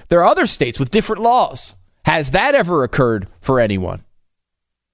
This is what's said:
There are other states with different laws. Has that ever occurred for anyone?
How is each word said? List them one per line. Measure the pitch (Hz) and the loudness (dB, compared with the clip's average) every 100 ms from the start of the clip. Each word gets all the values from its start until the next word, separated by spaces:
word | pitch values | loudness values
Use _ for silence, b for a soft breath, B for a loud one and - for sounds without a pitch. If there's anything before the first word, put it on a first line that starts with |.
| B | B
There | 170 | 2
are | - | 4
other | 370 254 | 2 0
states | - 123 - | 0 -4 -2
with | 131 | -2
different | 214 - 196 | 0 -2 -2
laws. | 233 247 180 131 - - _ _ | 2 2 0 -6 -14 -18 _ _
Has | - 160 135 | -2 -2 0
that | 180 262 | 0 2
ever | 277 175 165 | 0 0 0
occurred | 123 - 123 110 92 - | 0 0 0 0 -6 -10
for | - 127 | -2 0
anyone? | 110 95 90 92 - _ _ _ _ _ _ _ _ | 0 0 -4 -10 -16 _ _ _ _ _ _ _ _